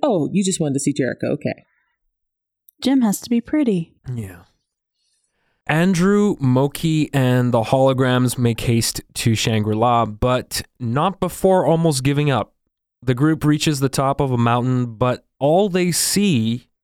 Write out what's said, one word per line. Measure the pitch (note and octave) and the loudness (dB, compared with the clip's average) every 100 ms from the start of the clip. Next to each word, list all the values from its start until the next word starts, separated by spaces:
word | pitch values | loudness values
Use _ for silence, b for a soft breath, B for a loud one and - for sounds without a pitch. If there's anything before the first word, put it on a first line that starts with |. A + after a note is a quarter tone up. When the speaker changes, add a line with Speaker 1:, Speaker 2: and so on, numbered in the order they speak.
Speaker 1:
"Oh, | D4 G3 C#3 | -2 -2 -2
you | D#3+ | -2
just | F#3+ F3+ | -2 -2
wanted | D3+ | -4
to | C3+ | -2
see | D3 | -4
Jericho. | C#3 B2+ - A#2+ | -2 -4 -4 -6
Okay." | C#3+ - - _ _ _ _ _ _ _ _ _ _ _ - | -4 -6 -10 _ _ _ _ _ _ _ _ _ _ _ -6
Speaker 2:
Jem | - C4+ | 0 2
has | A3+ G3 | 2 0
to | - | -2
be | A#3 | -2
pretty. | - D4+ C4 F#3 E3 _ - | -2 -2 0 0 -4 _ -12
Speaker 3:
Yeah. | A#2+ G2+ G2 - _ _ _ _ _ _ _ _ _ _ _ - | -10 -10 -14 -20 _ _ _ _ _ _ _ _ _ _ _ -2
Andrew, | D3+ F3+ F3+ F#3 G#3 G#3 F3 | 0 2 4 4 4 2 0
Moki, | C3 B2+ C#3+ - E3 D#3+ D3 | 2 2 0 -2 -2 0 0
and | C#3 B2+ B2+ B2 | 0 2 2 2
the | A#2 | 0
holograms | A2 C3+ C3+ B2+ C3 B2+ B2+ B2 | 2 2 2 2 2 2 0 0
make | A#2+ A2+ | -2 -2
haste | - A#2 A2+ - - | 0 0 0 -6 -12
to | - A#2+ | -4 0
Shangri-La, | A2 - A2 G#2+ G#2+ A#2+ A#2+ A2 | 0 0 -2 0 0 2 2 0
but | G#2+ B2 B2+ - - - - | -2 -2 -2 -4 -10 -10 -10
not | A#2+ A#2+ F3 F3+ | -4 -2 -2 -4
before | F3+ - F#3+ F#3 | -8 -2 2 2
almost | C3+ E3 E3 C3 | 2 2 2 0
giving | C3 C#3+ D3 | 0 0 0
up. | B2+ G2+ _ _ _ _ _ | 0 -2 _ _ _ _ _
The | B2 | -4
group | B2+ D3+ D#3+ | 0 0 2
reaches | D3 D3+ D#3+ C#3+ | 0 0 0 0
the | C3+ | -2
top | - C3+ C#3 | 0 -2 0
of | C#3+ | -2
a | B2 | 0
mountain, | A#2 A#2+ B2 B2+ B2 G#2+ | 0 0 0 -2 -4 -2
but | B2 A#2+ _ - | -2 -4 _ -4
all | C#3 E3+ G#3 | 0 2 2
they | F3+ F3+ | 0 -2
see | D#3+ - - G3+ C3+ A2 A#2+ _ _ | -2 -2 0 2 0 -2 -4 _ _